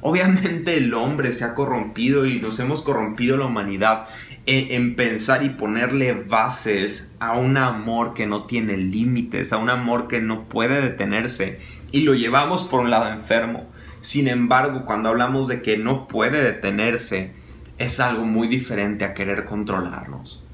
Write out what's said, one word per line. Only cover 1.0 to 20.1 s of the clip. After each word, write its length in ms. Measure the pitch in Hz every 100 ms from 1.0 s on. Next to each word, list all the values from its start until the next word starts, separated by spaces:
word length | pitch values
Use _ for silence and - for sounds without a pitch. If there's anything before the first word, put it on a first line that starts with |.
| 127 147 127
se 120 | 117
ha 100 | 120
corrompido 720 | 131 139 123 107 - 123 139 135
y 140 | 120
nos 180 | 110 110
hemos 220 | 127 147
corrompido 540 | - 127 107 110 120 135
la 100 | 131
humanidad 600 | 113 101 98 107 110 - - - - -
en, 240 | 135 131
en 260 | 123 123 120
pensar 460 | 123 107 120 131
y 80 | 139
ponerle 640 | 131 104 110 123 135 127
bases 1000 | 107 95 110 117 - 113 101 101 - - -
a 180 | 117 117
un 180 | 127 135
amor 580 | 127 110 110 117 117
que 120 | - 107
no 180 | 104
tiene 320 | - 120 110 98
límites, 760 | 92 101 120 123 - 104 92
a 40 | 110
un 140 | 113
amor 360 | 123 120 120 120
que 140 | 120
no 240 | 110 113
puede 380 | - 123 117 139
detenerse, 760 | 131 - 101 101 117 - 95 - - - -
y 100 | 143
lo 140 | 151
llevamos 500 | 131 113 131 147 -
por 160 | - 127
un 100 | 120
lado 200 | 113 110
enfermo. 560 | 107 - 113 117 120 - - - -
Sin 260 | - 143 135
embargo, 560 | 123 120 127 139 131
cuando 240 | 127 107 110
hablamos 400 | 117 123 135 127
de 140 | 123
que 160 | 117 107
no 280 | 113 135 -
puede 360 | 110 110 151
detenerse, 920 | 127 104 98 101 113 117 - 95 92 - - - - -
es 220 | 123 -
algo 260 | 123 113 113
muy 220 | 110 113
diferente 580 | 131 127 107 101 104 98
a 80 |
querer 300 | 98 98 98
controlarnos. 1000 | - 104 104 95 87 - 64